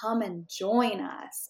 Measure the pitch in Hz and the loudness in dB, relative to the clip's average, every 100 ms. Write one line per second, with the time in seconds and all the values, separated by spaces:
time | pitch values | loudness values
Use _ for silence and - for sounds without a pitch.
0 | 220 226 202 170 165 - 190 240 233 196 | 0 0 0 -4 -10 -4 4 4 4 0
1 | 185 - - - | -6 -8 -10 -10